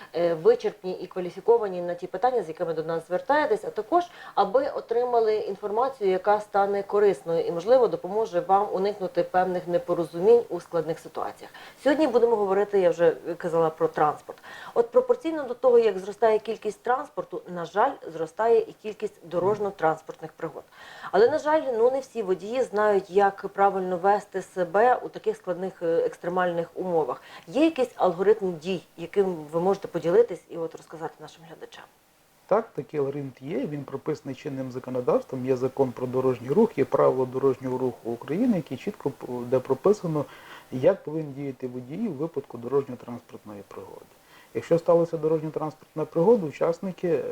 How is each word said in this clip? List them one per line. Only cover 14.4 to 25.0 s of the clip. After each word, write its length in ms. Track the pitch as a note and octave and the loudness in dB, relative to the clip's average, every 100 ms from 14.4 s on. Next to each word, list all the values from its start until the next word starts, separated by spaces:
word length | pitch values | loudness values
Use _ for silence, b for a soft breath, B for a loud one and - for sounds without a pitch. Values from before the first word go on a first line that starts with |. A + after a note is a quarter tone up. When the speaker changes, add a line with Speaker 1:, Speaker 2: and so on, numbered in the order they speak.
| B B B | B B B
Speaker 1:
От 180 | - A#3 | 0 2
пропорційно 520 | B3+ B3+ A#3+ E4 D#4+ | 2 2 -2 -2 -6
до 100 | B3+ | -6
того, 260 | A#3+ C4 A#3+ | 0 4 6
як 200 | A3+ F#3 | 4 0
зростає 400 | F#3+ G3 A3+ G#3+ | -8 0 2 2
кількість 440 | A3+ G3+ G#3 G3+ | -2 -8 -8 -6
транспорту, 580 | A#3 C4 C#4+ - F3 F3 - | -2 -2 -2 -10 -10 -12 -10
на 100 | F3 | -10
жаль, 260 | E3 G3 C4 C#4 - | -4 0 0 0 -12
зростає 460 | D#3+ D#3+ - A3+ A3+ | -8 -8 -2 2 2
і 160 | - - | 2 -10
кількість 460 | G#3+ G3 G#3+ - E3+ | -12 -8 -10 -10 -6
дорожньо-транспортних 1000 | F3 F#3 G#3 G3+ F#3+ D#3+ D#3 - - D#3+ - | -2 0 0 -4 0 0 0 -8 -14 -16 -10
пригод. 260 | D#3+ - - B B B B | -10 -10 -18 B B B B
Але, 180 | F3+ B3+ | 4 4
на 80 | D4 | 4
жаль, 240 | C#4+ D#4 C4+ A3+ | 0 0 0 2
ну, 140 | A#3+ | 2
не 80 | C4+ | 2
всі 220 | - A#3 | -4 -6
водії 400 | F#3 F3+ G3+ B3+ | -2 -4 -2 -2
знають, 460 | G#3 G3+ G#3+ G3+ F#3 | -2 2 2 2 2
як 380 | F#3 G3 G3 G3 | 4 4 2 -8
правильно 440 | G3 G3+ F#3+ F3+ F3+ | 2 2 2 -2 0
вести 440 | G3 G3+ - F#3+ | 2 2 0 -10
себе 540 | - F3+ F3 G3 B3 | -8 -4 0 4 4
у 140 | B3 | 4